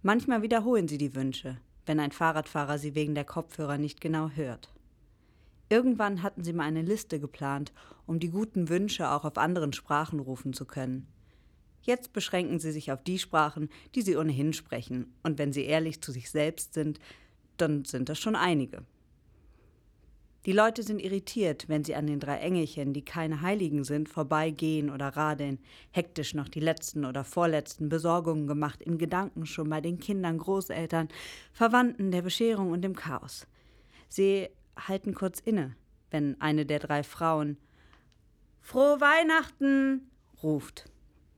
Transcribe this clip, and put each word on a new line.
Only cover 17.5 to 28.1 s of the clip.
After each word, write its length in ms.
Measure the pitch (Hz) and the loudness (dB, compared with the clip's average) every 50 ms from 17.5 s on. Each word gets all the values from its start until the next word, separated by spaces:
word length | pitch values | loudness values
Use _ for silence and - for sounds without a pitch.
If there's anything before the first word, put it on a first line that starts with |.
| _ | _
dann 280 | _ 175 156 151 147 135 | _ 2 2 2 0 -2
sind 240 | - - 135 131 127 | -4 -4 -4 -2 -2
das 100 | 156 151 | -4 -4
schon 160 | - 220 214 | -2 0 2
einige. 480 | 185 - 180 175 147 131 - - - 123 - _ _ _ _ _ _ _ _ _ _ _ - - _ _ - _ _ _ _ _ _ _ - - - _ - _ _ - | 2 2 4 4 2 0 -2 -6 -14 -16 -18 _ _ _ _ _ _ _ _ _ _ _ -20 -20 _ _ -20 _ _ _ _ _ _ _ -20 -20 -20 _ -20 _ _ -2
Die 80 | - 190 | 2 4
Leute 300 | 208 214 226 226 233 220 | 6 6 6 4 0 -6
sind 160 | 196 214 202 | -4 -4 -4
irritiert, 680 | - 190 196 196 196 - - 233 208 170 147 - - - | -4 -2 -4 -4 -4 -4 -2 0 0 0 0 -2 -4 -2
wenn 160 | 156 151 147 | -2 -2 0
sie 100 | 156 151 | 0 -2
an 140 | 147 151 151 | -2 -2 0
den 100 | 147 143 | -2 -2
drei 200 | 143 139 143 - | -2 -2 -4 -2
Engelchen, 540 | - 170 185 175 160 147 - - 143 139 139 | 0 0 2 2 0 0 -2 -4 -4 -2 -4
die 120 | 143 139 | -4 -6
keine 380 | - - 170 160 156 156 147 151 | -6 -6 -4 -2 -2 -2 -2 0
Heiligen 420 | 180 202 214 190 160 147 147 139 | 0 0 0 0 0 0 -2 -2
sind, 240 | 127 147 147 156 151 | 0 -2 -2 -2 -4
vorbeigehen 840 | - - 156 135 156 156 156 160 160 135 165 156 156 156 147 147 | -2 -4 -2 0 2 2 2 0 -2 0 0 0 0 2 0 -2
oder 200 | 139 135 143 139 | -2 -2 -4 -4
radeln, 500 | 135 147 151 151 151 135 143 143 139 131 - - - - - - _ | -2 0 0 0 0 0 -2 -4 -4 -6 -8 -16 -20 -20 -20 -6 _
hektisch 420 | 180 170 170 - - 151 - - | -2 -2 -2 -4 -6 -6 -4 -4
noch 140 | 151 139 - | -6 -6 -6
die 100 | - 165 | -4 0
letzten 460 | 151 165 160 - - - - 156 143 | 2 2 0 0 -2 -8 -6 -4 -4
oder 180 | 127 127 135 135 | -4 -4 -4 -6
vorletzten 680 | - - - 175 170 156 151 143 - - - 156 151 | -4 0 2 2 4 4 2 -2 -4 -8 -6 -4 0
Besorgungen 600 | 151 165 151 170 | 0 0 2 2